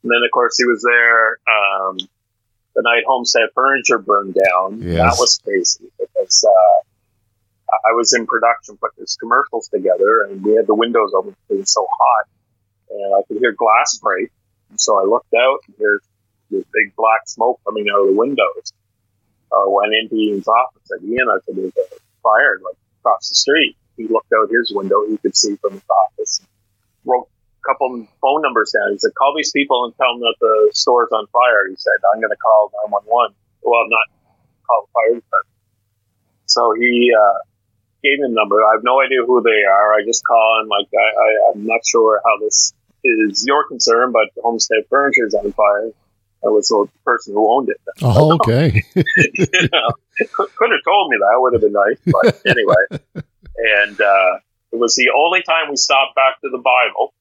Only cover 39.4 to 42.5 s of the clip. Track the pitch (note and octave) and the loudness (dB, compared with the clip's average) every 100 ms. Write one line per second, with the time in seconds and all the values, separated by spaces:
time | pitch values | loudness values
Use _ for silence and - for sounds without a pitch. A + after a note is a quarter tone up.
39.4 | A2+ G#2+ G2+ G2 G#2+ G#2+ G#2 A2+ - A#2 | 2 2 4 4 4 2 0 -4 2 2
40.4 | A2 A2 A2 G2+ G2+ G#2+ G#2+ G#2+ A2 A2 | 4 0 0 -4 -2 0 0 2 2 4
41.4 | G#2 G#2 G#2+ A2+ - A#2+ A2 G#2 A2+ G#2 | 2 0 -4 -4 0 2 2 2 0 0
42.4 | G#2+ | 0